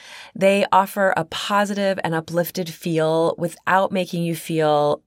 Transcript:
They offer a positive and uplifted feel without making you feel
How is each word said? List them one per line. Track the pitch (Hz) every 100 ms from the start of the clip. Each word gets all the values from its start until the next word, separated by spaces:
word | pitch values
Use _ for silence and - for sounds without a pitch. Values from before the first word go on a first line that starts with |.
| - - -
They | - 196 202 -
offer | 185 196 - 190 -
a | 160
positive | - - 202 202 202 196 190
and | -
uplifted | 165 160 170 165 - 165
feel | - 175 160 156 165 165 -
without | 170 - - 185 196
making | 190 180 175
you | 170
feel | 160 - 160 151 147 147 147